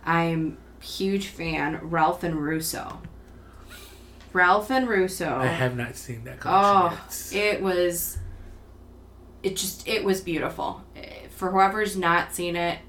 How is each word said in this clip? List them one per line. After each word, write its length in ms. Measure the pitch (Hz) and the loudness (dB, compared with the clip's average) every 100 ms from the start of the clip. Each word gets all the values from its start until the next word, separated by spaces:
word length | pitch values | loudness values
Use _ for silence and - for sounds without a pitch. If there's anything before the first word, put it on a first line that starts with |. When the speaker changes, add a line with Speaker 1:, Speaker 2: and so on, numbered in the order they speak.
Speaker 1:
I'm 540 | - 170 170 165 156 151 - - | 0 2 2 2 -2 -4 -14 -18
a 40 | |
huge 440 | - - 190 196 196 | -12 -4 0 0 -2
fan, 500 | - 165 156 147 160 | -8 -6 -2 -2 -4
Ralph 420 | 165 165 160 175 | -2 2 4 2
and 100 | 175 | 0
Russo. 680 | 156 147 160 160 - - - - - - - - - - - - - - - - | -2 0 -2 -2 -6 -8 -12 -14 -16 -20 -20 -20 -20 -20 -18 -18 -20 -20 -20 -4
Ralph 380 | 185 180 202 208 | 4 6 6 4
and 160 | 262 254 | 2 2
Russo. 480 | 202 185 - 160 | 2 2 0 -2
Speaker 2:
I 120 | 131 127 | 0 0
have 300 | - 127 123 | 2 0 0
not 180 | 117 - | -6 -8
seen 280 | - 117 | -12 -12
that 160 | 120 127 | -12 -10
collection 300 | 143 185 202 196 180 165 | 2 4 6 6 4 0
Speaker 1:
Oh, 80 | - - - | -8 -12 -6
Speaker 2:
yet. 220 | 196 208 | -2 0
Speaker 1:
it 80 | 208 | 0
was, 560 | 190 180 175 170 - - - - - - - - - - - - - - | 0 2 2 0 -4 -8 -10 -12 -16 -18 -20 -20 -20 -20 -20 -20 -20 -6
it 140 | 196 190 | -4 -4
just, 320 | - - - | -6 -6 -4
it 160 | 220 | -2
was 160 | 196 185 | 2 0
beautiful. 640 | - 160 135 - 143 - - - - - - | 0 -2 -4 -4 -6 -6 -12 -18 -18 -16 -16
For 200 | - 185 | -6 0
whoever's 460 | 190 196 214 208 190 | 4 4 4 -2 0
not 380 | 175 170 170 | 2 4 2
seen 200 | - 175 | -4 -2
it, 240 | 175 170 170 | 0 -2 -2